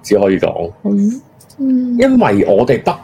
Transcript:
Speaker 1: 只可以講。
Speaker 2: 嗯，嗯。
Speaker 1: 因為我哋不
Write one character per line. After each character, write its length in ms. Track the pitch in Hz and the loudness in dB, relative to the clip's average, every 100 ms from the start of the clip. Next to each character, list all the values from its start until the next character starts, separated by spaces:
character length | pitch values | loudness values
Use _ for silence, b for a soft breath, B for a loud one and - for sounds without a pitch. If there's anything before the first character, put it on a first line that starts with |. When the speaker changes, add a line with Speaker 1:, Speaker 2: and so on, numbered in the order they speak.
Speaker 1:
只 160 | - 104 | -2 0
可 120 | 98 | 2
以 80 | 95 | 0
講。 320 | - - 85 - | -2 -4 -10 -8
Speaker 2:
嗯， 360 | - 202 202 254 - _ - - | -4 -2 -2 -4 -14 _ -20 -8
嗯。 380 | 269 254 254 240 | -2 -2 -2 0
Speaker 1:
因 200 | 262 254 | 2 4
為 260 | 175 101 - | 2 2 2
我 200 | 95 - | 2 2
哋 140 | - | 0
不 80 | - - | -2 -4